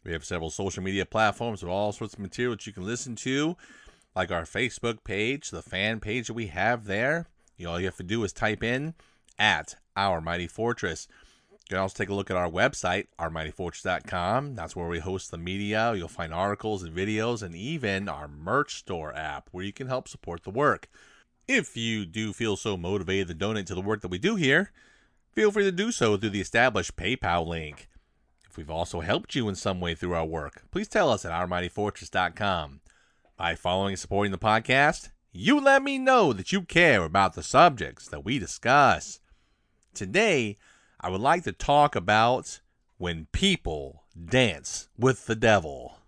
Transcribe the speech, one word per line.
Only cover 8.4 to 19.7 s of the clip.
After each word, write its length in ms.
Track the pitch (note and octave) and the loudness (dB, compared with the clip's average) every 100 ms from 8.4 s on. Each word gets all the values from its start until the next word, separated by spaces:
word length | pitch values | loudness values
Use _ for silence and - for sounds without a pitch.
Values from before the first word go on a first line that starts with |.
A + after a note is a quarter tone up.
| A2 G#2+ | -2 0
in 320 | A2+ B2+ D3+ - _ _ _ - | -2 -2 -4 -10 _ _ _ 2
at 340 | G#2 E2 D2 - _ - | 4 4 0 -16 _ 0
Our 240 | G2 F2 | 0 0
Mighty 260 | D#2+ F2 E2+ | -2 -4 -4
Fortress. 600 | - A2+ A#2 F#2+ D#2+ - - - _ _ | -2 -2 0 -4 -6 -12 -20 -20 _ _
You 260 | _ - F#2+ | _ -6 -2
can 0 | |
also 180 | F#2+ - | -2 -4
take 120 | G2 | -4
a 40 | |
look 160 | G2+ F#2+ | -2 0
at 80 | F#2 | 0
our 100 | F2 | 0
website, 600 | E2+ B2+ - F2+ F#2 - - | 2 2 2 -2 -2 -4 -6
our 140 | E2 | -6
mighty 180 | D#2+ D#2 | -4 -8
fortress 320 | - F2 - | -6 -8 -6
dot 240 | F#2+ F2 - | -4 -4 -4
com. 480 | F#2 F2 A#2 C#3+ | -4 0 -2 -4
That's 220 | A#2+ E2 F#2 | -10 -10 -8
where 120 | E2+ | -6
we 120 | E2+ | -4
host 320 | E2 F#2+ - | -4 -8 -8
the 80 | F2 | -10
media. 560 | F2 G2 G#2 G#2+ A#2 G#2+ | -8 -6 -2 0 0 -2
You'll 120 | E2 | -6
find 240 | - E2 | -8 -8
articles 520 | E2 G2 G2+ A2 G2+ | -2 -2 -2 -4 -4
and 120 | E2+ E2 | -6 -4
videos 460 | G2+ G#2+ A2+ A#2+ | -2 0 -2 -4
and 140 | G2 E2+ | -6 -10
even 520 | A2+ D#3+ A#2 G2 G2+ | -8 -4 -2 -2 -4
our 200 | - D2 | -8 -12
merch 480 | D2 E2 C3 D3 - | -12 -2 0 0 -8
store 400 | - F2 D#2 C#2+ | -8 -8 -6 -8
app 340 | D#2 C#2+ - | -8 -8 -12
where 120 | F2+ | -10
you 100 | G2 | -10